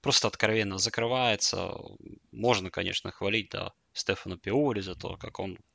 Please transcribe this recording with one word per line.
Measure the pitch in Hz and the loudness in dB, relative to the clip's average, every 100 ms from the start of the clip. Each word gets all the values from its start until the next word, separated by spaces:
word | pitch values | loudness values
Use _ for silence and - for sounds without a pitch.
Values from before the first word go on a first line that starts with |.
просто | - - 110 | 4 4 2
откровенно | - 107 110 104 95 | 2 2 4 0 0
закрывается. | 113 - 117 127 123 104 - 95 90 - - - - - _ | -2 0 0 2 2 2 0 0 -4 -6 -12 -16 -18 -20 _
Можно, | 113 113 113 92 | 0 4 4 2
конечно, | - 92 92 - | -4 -2 -4 -6
хвалить, | - 98 110 101 | -4 -2 0 -2
да, | 98 95 _ _ | -8 -8 _ _
Стефано | - - 95 - 87 | -8 -2 -2 -2 -8
Пиоли | - 117 147 107 | 0 2 2 0
за | 95 | -4
то, | 90 - 90 | -8 -8 -8
как | - - | -10 -8
он | 98 - _ | -8 -8 _